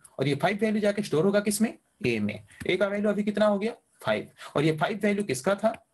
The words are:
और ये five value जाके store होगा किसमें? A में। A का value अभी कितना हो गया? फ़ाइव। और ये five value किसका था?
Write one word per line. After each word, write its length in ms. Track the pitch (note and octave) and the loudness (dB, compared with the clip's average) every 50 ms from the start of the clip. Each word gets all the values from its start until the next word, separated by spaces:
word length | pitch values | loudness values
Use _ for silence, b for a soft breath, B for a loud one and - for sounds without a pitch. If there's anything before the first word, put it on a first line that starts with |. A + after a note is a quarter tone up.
| b b b b | b b b b
और 100 | C3+ D3 | 0 0
ये 60 | C#3 | 0
five 240 | C#3+ - F#3 G#3+ G3+ | 0 0 0 0 0
value 200 | A3 A3 G#3 A3 | 0 0 0 2
जाके 220 | G#3 G3+ G#3 G#3+ | 0 0 0 0
store 220 | G#3 - - D3+ E3+ | -2 0 2 2 2
होगा 160 | G3+ G3 G#3 | 4 2 2
किसमें? 380 | G3+ G#3+ G#3 - G#3+ C4+ - - _ _ _ - - | 0 0 0 0 0 -2 -4 -8 _ _ _ -4 -2
A 140 | B2 A#2 G#2+ | 0 0 0
में। 240 | G#2 G#2 G#2+ - - B B B B | -2 -4 -4 -6 -12 B B B B
A 120 | - F3+ F#3+ | -2 0 0
का 80 | G#3 | 0
value 240 | G3 G3+ G#3 G#3 G#3+ | 0 0 -2 0 0
अभी 120 | G3+ G#3 | 0 0
कितना 240 | G3+ G#3+ G#3 G#3 G#3+ | -2 -2 0 2 2
हो 120 | G#3+ G#3 G3 | 4 2 2
गया? 140 | G#3 A#3 - - _ _ _ - - | -2 -4 -6 -8 _ _ _ -8 -2
फ़ाइव। 260 | - G#2+ - - - _ B B B B | -2 -2 -2 -4 -8 _ B B B B
और 80 | D3 D3 | 0 2
ये 120 | D#3+ D#3 | 2 2
five 240 | D#3 E3+ - A3 G3 | 2 0 -2 -2 0
value 220 | A3 G3+ G3+ G#3 G3+ | 0 0 0 0 -2
किसका 300 | - D#3+ C3 - F#3+ G3+ | -4 -4 -2 0 0 0
था? 180 | G3+ G#3+ A3+ - - _ _ | 2 0 -2 -2 -2 _ _